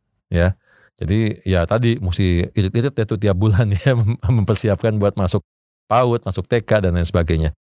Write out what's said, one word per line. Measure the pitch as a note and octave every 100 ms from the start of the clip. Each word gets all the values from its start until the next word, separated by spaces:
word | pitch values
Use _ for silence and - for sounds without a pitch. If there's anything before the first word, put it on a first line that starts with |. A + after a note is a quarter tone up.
| _ _ _
ya. | F2 F2+ - _ _ _
Jadi | _ D#2 G#2+ A2 - -
ya | F#2
tadi | E2+ A#2 A#2 A#2+
mesti | F#2 F2+ F#2 F2 -
irit-irit | - F#2+ A#2 C#3
ya | C#3 G#2+
tuh | G#2
tiap | G2+ F2+
bulan | G#2+ G2 G#2+
<laughs> | G2 C#3
ya, |
mem-, | A#2+ G#2 B2
mempersiapkan | - A#2 G2+ G#2 A2 G2 A2+ G#2+
buat | G2+
masuk | G#2 F#2 G#2 - _ _ _ _
paud, | A2+ B2 A#2 G2
masuk | - F2+
T | A#2+ -
K | G#2+
dan | F#2 F2
lain | E2
sebagainya. | F2 D#2 E2 D#2 -